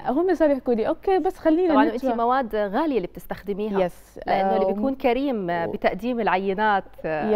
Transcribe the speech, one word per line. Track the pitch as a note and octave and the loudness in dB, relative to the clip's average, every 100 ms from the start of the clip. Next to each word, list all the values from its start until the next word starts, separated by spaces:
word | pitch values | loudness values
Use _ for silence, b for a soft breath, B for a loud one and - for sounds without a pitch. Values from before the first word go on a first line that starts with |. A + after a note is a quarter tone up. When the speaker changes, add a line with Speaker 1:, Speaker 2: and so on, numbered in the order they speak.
| - | 0
Speaker 1:
هم | B3+ F#4 | 0 2
صاروا | E4 D#4 | 4 2
يحكوا | C4+ - | 2 0
لي: | A3+ A3 | 0 0
"أوكي، | D#4+ - F#4+ | -2 0 0
بس | F4 - | 0 0
خلينا | D#4+ D#4 F4+ | 2 4 4
Speaker 2:
طبعًا | C#4 | 4
Speaker 1:
ندفع." | D#4 A#3 C4 | 4 2 -2
Speaker 2:
أنت | A#3 | 0
مواد | A#3 C4 A#3 G#3+ | 2 0 0 -2
غالية | G3+ G#3+ D#4+ A#3+ | -2 0 0 0
اللي | F3 | -4
بتستخدميها. | E3+ - G3 G3 F#3+ G#3+ G3 | -8 -10 -10 -8 -6 -2 0
Speaker 1:
يس. | F3 - - - - | -2 -4 -20 -10 -2
Speaker 2:
لأنه | F#3+ F#3+ F#3+ | 0 2 2
اللي | F#3+ | 0
Speaker 1:
آه، | |
Speaker 2:
بيكون | G3+ C4+ | 0 -2
كريم | C4+ B3+ A#3+ C#4+ A3+ F3 | 0 0 0 0 -2 -2
Speaker 1:
و- | E3+ E3 | -2 -4
Speaker 2:
بتقديم | - A#3 F#3 A#3 A#3+ | -2 -2 -2 -4 -2
العينات، | G3 F#3 G3 F#3+ G#3+ G3 - - | 0 0 0 0 2 0 -2 -8
آه، | E3 D#3 G#3+ | -6 -2 0